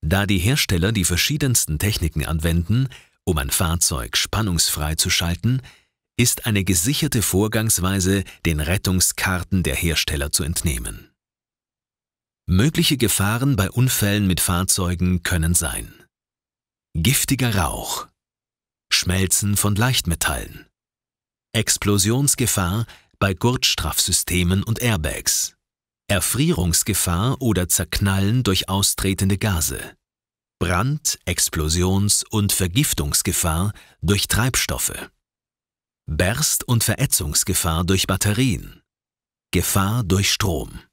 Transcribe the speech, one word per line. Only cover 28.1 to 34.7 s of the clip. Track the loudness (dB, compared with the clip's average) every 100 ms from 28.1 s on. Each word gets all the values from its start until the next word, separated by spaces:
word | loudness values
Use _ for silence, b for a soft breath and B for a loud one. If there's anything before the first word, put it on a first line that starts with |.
| 2 2 2
durch | 2 0 0
austretende | 0 0 0 -2 0 0 0
Gase, | 0 0 -2 -4 -10 -16 _ _ _ _ _ _
Brand-, | -2 0 0 0 -2 -4 -4
Explosions- | -2 -2 0 0 2 2 2 2 0
und | 0 0 0
Vergiftungsgefahr | 0 0 0 0 0 -2 -2 -2 0 0 0 -2 -4 B B
durch | 0 0 2
Treibstoffe, | 0 2 0 -2